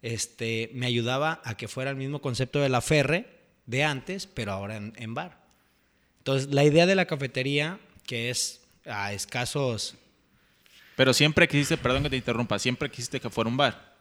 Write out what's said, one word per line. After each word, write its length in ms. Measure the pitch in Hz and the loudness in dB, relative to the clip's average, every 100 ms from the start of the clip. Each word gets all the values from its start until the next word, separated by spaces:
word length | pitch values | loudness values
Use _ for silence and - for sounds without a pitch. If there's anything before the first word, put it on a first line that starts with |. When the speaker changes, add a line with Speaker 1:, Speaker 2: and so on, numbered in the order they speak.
Speaker 1:
este, 680 | 117 113 - - 113 113 113 | -6 -6 -8 -6 -4 -4 -4
me 140 | 131 123 | -6 -2
ayudaba 520 | 120 117 131 151 160 - | 0 0 0 -2 -4 -8
a 100 | 110 | -10
que 140 | 110 | -10
fuera 200 | - 131 | -6 -6
el 40 | 135 | -6
mismo 240 | 135 143 | -6 -6
concepto 380 | 143 120 127 143 | -6 -4 -2 0
de 80 | 139 | 2
la 140 | 127 | 2
Ferre 580 | - 151 131 165 240 - _ _ - | 2 2 4 0 -4 -18 _ _ -6
de 160 | 123 | -2
antes, 420 | 151 135 - 190 - | -2 -2 -8 -10 -10
pero 280 | - 107 | -8 -6
ahora 220 | 98 101 110 | -4 -6 -10
en, 140 | 104 113 | -12 -12
en 160 | 113 | -10
bar. 260 | 120 175 - _ _ _ _ _ _ _ _ | -8 -10 -14 _ _ _ _ _ _ _ _
Entonces, 320 | - 135 139 | -2 -2 2
la 120 | 143 | 6
idea 240 | 147 151 175 | 8 8 6
de 80 | 190 | 4
la 100 | 180 | 2
cafetería, 760 | 151 135 131 131 143 151 190 - - - | -2 -4 -2 0 0 -2 -6 -16 -20 -8
que 240 | 120 117 | -4 -4
es 300 | 123 - - _ _ - | -2 -4 -8 _ _ -10
a 280 | 107 101 | -6 -6
escasos 840 | 101 - 123 123 147 135 110 - - _ _ _ _ _ _ _ - - - | -6 -6 -4 -4 -2 -2 -2 -6 -10 _ _ _ _ _ _ _ -20 -20 4
Speaker 2:
Pero 180 | 131 | 4
siempre 340 | 123 147 156 170 | 6 4 6 4
quisiste, 300 | 143 143 160 | 4 0 0
perdón 260 | 127 131 | 0 0
que 60 | 143 | 0
te 80 | 131 | -2
interrumpa, 400 | 123 117 117 101 | -2 -2 0 0
siempre 300 | 123 123 143 | -2 -2 -6
quisiste 300 | - 120 135 | -8 -8 -8
que 100 | 117 | -6
fuera 200 | 107 113 | -2 -2
un 80 | 127 | 2
bar. 340 | 139 - - _ | 2 0 -16 _